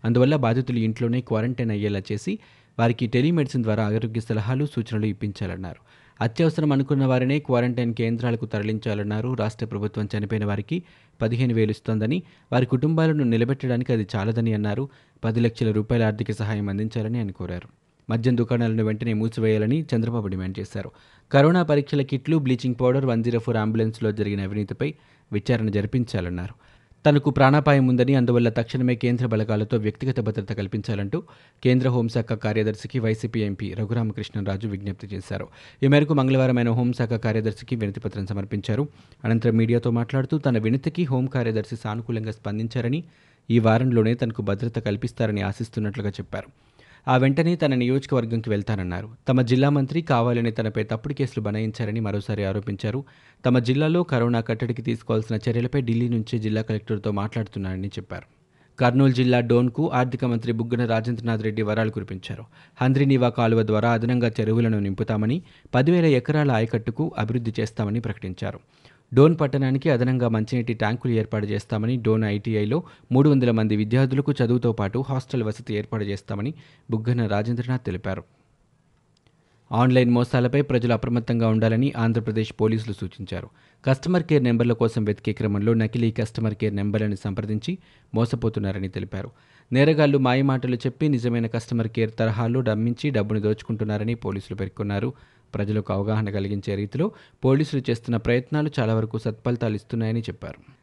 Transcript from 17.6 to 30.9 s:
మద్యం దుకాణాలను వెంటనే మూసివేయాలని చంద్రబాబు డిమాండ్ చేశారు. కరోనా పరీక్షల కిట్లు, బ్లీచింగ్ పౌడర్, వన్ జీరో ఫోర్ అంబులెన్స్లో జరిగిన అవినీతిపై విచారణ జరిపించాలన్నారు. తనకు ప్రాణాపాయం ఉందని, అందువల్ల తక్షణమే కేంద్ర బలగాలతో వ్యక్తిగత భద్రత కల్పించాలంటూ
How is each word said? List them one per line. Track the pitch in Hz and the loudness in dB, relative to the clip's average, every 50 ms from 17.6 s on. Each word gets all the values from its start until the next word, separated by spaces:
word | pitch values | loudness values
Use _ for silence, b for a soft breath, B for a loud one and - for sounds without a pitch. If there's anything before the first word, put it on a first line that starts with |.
| - - _ _ _ _ _ _ _ - | -10 -14 _ _ _ _ _ _ _ -4
మద్యం | 113 117 113 127 123 | -4 0 2 2 2
దుకాణాలను | 117 120 113 123 117 117 113 110 113 110 | 2 2 2 2 0 2 0 2 2 0
వెంటనే | 107 110 107 117 117 | 0 0 -2 -2 -2
మూసివేయాలని | 110 107 110 113 113 - 110 110 107 107 107 110 135 165 151 - 139 | -2 0 -2 -2 -2 0 2 2 2 2 2 2 0 0 0 0 0
చంద్రబాబు | 113 113 113 117 117 101 | 0 0 0 -2 -4 -4
డిమాండ్ | 98 95 92 92 95 95 95 | -4 -4 -4 -6 -6 -6 -8
చేశారు. | 98 - - 101 95 - b b b b b b b _ | -10 -8 -10 -10 -10 -10 b b b b b b b _
కరోనా | - 139 143 156 175 180 | 4 6 6 6 6 4
పరీక్షల | 170 151 147 147 139 - - 143 | 4 4 2 2 2 0 -2 -2
కిట్లు, | 139 139 143 127 - 147 165 | 0 0 -4 -4 0 0 0
బ్లీచింగ్ | 160 139 127 127 120 - 127 120 117 | 2 2 2 0 0 0 -4 -2 2
పౌడర్, | 127 123 127 139 135 | 2 2 2 2 2
వన్ | 131 117 113 113 | 2 0 2 2
జీరో | 120 117 113 | 2 0 0
ఫోర్ | 110 131 110 | 0 0 0
అంబులెన్స్లో | 110 107 110 110 113 110 110 110 - 117 107 | 0 0 0 2 2 0 0 -2 -2 -2 -2
జరిగిన | 101 107 104 101 101 101 | 0 0 -2 -2 -2 -4
అవినీతిపై | 98 95 101 104 104 - 101 - 139 151 151 b b b b b b b | -4 -4 -4 -4 -4 -4 -4 -4 -4 -6 -6 b b b b b b b
విచారణ | 107 104 - - 123 117 110 107 | -4 -4 0 2 0 2 2 0
జరిపించాలన్నారు. | 101 104 101 110 - 127 120 117 - 101 87 87 87 87 87 104 - b b b b b b b b _ - | 0 0 0 0 0 -2 -2 0 -2 -4 -4 -4 -6 -6 -8 -10 -12 b b b b b b b b _ 4
తనకు | 151 147 143 139 147 | 4 4 6 2 2
ప్రాణాపాయం | 123 - 139 135 139 151 143 151 143 139 131 | 4 6 6 6 6 6 6 6 4 6 6
ఉందని, | 127 127 120 123 131 139 | 4 4 4 4 4 6
అందువల్ల | 131 123 120 120 120 120 117 | 4 4 4 4 4 4 4
తక్షణమే | 113 120 113 - - 127 127 123 123 | 2 0 -4 -2 -2 0 2 0 0
కేంద్ర | 117 - 120 123 117 127 | 2 2 0 2 2 0
బలగాలతో | 117 110 107 107 110 107 104 107 104 - | 0 0 0 0 0 0 0 0 0 0
వ్యక్తిగత | 113 107 107 104 - 131 131 127 - | 0 0 -2 -4 -2 -4 -2 -2 -2
భద్రత | 107 110 104 113 98 - | -2 -2 -2 -4 -6 -6
కల్పించాలంటూ | 107 104 98 98 - 107 98 - | -6 -6 -4 -4 -4 -6 -4 -4